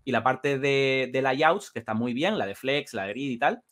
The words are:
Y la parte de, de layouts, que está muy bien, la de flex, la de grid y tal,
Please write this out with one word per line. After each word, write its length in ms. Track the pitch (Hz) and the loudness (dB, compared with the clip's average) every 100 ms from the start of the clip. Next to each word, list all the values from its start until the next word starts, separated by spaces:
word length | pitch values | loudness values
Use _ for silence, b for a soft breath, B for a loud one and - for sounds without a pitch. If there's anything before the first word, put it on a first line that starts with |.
Y 80 | - | -2
la 100 | 117 | 0
parte 360 | 123 127 143 139 | 2 0 0 0
de, 500 | 139 139 135 131 123 | 2 2 2 2 0
de 100 | 131 | 0
layouts, 480 | 131 135 156 196 - | 0 2 2 2 -2
que 80 | - | -8
está 160 | 110 110 | -4 -2
muy 180 | 123 | -2
bien, 240 | 120 180 202 | 0 0 0
la 80 | 98 | -2
de 80 | |
flex, 400 | 101 131 143 139 | -4 -2 -2 -2
la 120 | 110 98 | -6 -6
de 80 | |
grid 180 | 113 139 | -4 -6
y 80 | 117 | 0
tal, 240 | 143 240 _ | 2 0 _